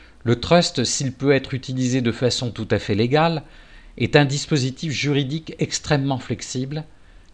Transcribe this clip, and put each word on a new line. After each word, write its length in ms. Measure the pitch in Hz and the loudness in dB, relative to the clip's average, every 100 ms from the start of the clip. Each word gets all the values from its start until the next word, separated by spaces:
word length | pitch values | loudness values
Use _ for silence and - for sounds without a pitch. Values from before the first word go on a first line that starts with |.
| - - | -20 -6
Le 160 | 113 120 | 0 0
trust, 440 | - 170 170 - | 4 4 4 0
s'il 300 | 117 - 131 | -2 -2 -4
peut 180 | 127 135 | 0 2
être 240 | 135 131 131 | 2 0 -6
utilisé 460 | - 127 127 131 | -6 -2 0 0
de 100 | 120 | 0
façon 400 | 113 123 - 123 | 0 0 0 -4
tout 160 | - 107 | -6 -2
à 80 | 104 | -2
fait 180 | - 98 | 0 0
légale, 460 | 120 147 165 160 - - - - - - | 2 4 2 0 -6 -18 -20 -20 -16 -4
est 180 | 117 151 | 2 4
un 100 | 143 | 4
dispositif 680 | 143 - 156 131 127 165 | 0 0 0 0 -4 -6
juridique 640 | 120 139 143 135 160 160 - | -2 0 0 0 -4 -8 -4
extrêmement 580 | 151 - - 147 135 131 | -4 -4 0 0 2 -2
flexible 640 | - 120 - 127 135 151 151 - - - - | -4 -8 -6 -6 -6 -8 -10 -18 -20 -20 -20